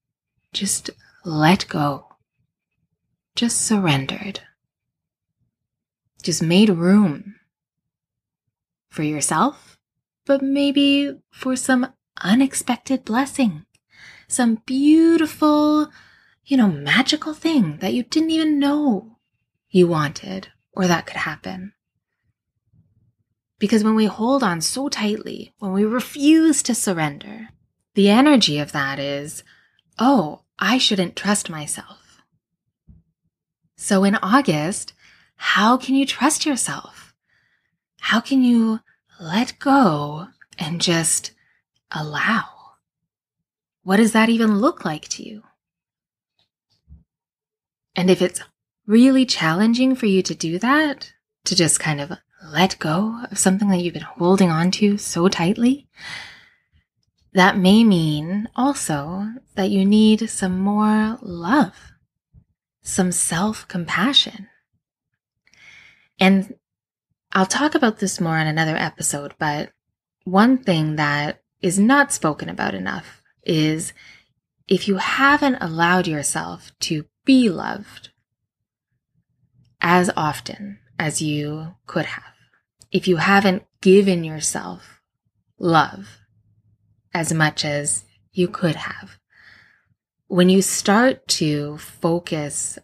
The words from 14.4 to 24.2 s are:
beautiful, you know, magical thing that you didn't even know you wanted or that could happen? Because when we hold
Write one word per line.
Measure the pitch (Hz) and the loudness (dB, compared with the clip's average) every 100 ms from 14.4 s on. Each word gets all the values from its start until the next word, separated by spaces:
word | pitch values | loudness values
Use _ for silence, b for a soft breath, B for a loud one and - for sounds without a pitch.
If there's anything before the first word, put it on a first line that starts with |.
| 240 220 - | 2 0 -2
beautiful, | 262 285 320 330 330 302 - 302 302 302 302 302 b b b b b _ | 0 6 6 6 4 2 0 2 4 4 2 0 b b b b b _
you | 269 | 2
know, | 214 | 2
magical | 147 143 165 269 302 311 | 0 0 0 0 -2 -4
thing | 302 330 311 175 151 | -6 -2 0 0 -2
that | 190 | -4
you | 240 | -4
didn't | 240 311 320 | -2 -2 0
even | 320 311 294 | 0 0 0
know | 277 294 294 208 220 _ _ _ _ _ _ | 0 0 0 -2 -4 _ _ _ _ _ _
you | 185 175 | 4 4
wanted | 165 147 - - 190 - _ _ | 2 -4 -6 -12 -14 -14 _ _
or | - 185 | -4 0
that | 170 - | 0 -4
could | - | -10
happen? | - 151 185 190 190 _ _ _ _ _ _ _ _ _ _ _ _ _ _ _ _ _ _ _ | -8 -10 -12 -14 -16 _ _ _ _ _ _ _ _ _ _ _ _ _ _ _ _ _ _ _
Because | 208 220 | 0 2
when | 214 220 | 2 2
we | 214 | 0
hold | - | 0